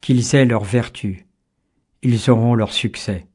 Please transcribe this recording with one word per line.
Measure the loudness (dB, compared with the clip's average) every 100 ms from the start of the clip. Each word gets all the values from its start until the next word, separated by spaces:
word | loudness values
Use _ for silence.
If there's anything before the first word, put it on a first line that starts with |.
Qu'ils | 2 0 2
aient | 2 2
leur | 0
vertu, | 0 -2 -2 -8 -8 -8 _ _ _ _ _ _ _ _
ils | 0 0 2
auront | 2 4
leur | 2 0
succès. | -4 -6 -8 -8 -8 -10